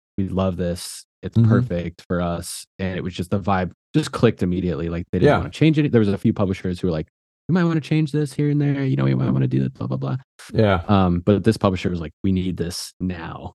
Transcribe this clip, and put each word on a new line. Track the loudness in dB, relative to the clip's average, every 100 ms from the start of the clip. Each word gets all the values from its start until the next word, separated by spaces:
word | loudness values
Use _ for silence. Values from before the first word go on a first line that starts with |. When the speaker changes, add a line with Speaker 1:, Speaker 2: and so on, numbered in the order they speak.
| _ -6
Speaker 1:
"We | -4
love | 0 -2 -2
this. | -4 -6 -8 -16 -20 _
It's | -4 2
Speaker 2:
Mm-hmm. | 4
Speaker 1:
perfect | 4 2 -2 -6 -10 -6
for | -4
us." | -2 -4 -8 -12 -14 -8
And | -6 -6
it |
was | -6
just, | -8 -4
the | -4
vibe | 0 0 -2 -8 _ -2
just | -2
clicked | 0 0 2
immediately. | -2 -2 -2 -2 -4
Like, | -6 -4
they | 2
didn't | 4
Speaker 2:
Yeah. | 4
Speaker 1:
wanna | 0
change | 2 2 4
it. | 2
There | 4
was | 2
a | 2
few | 0
publishers | 0 0 -2 -4 -4
who | -2
were |
like, | -2 -6 _ _ _ -2
"We |
might | 0
wanna | 2 0
change | 0 0 0
this | -2 -4
here | -2 0
and | 2
there. | 0 0 0
You | 0
know, | 0
we | 0
might | 0
wanna | 0 0
do | 0
that, | -2
blah, | -4 -6
blah, | -6
blah." | -4 -6 -10 -20 -6
Speaker 2:
Yeah. | 2 4 4 4
Speaker 1:
Um, | 4 4 2
but | 2 2
this | 4 2
publisher | 2 0 -2
was | -4
like, | -8 -6
"We | -2
need | 0 -2 -4
this | -6 -8 -12 -8
now," | -6 -6 -10 -12 -14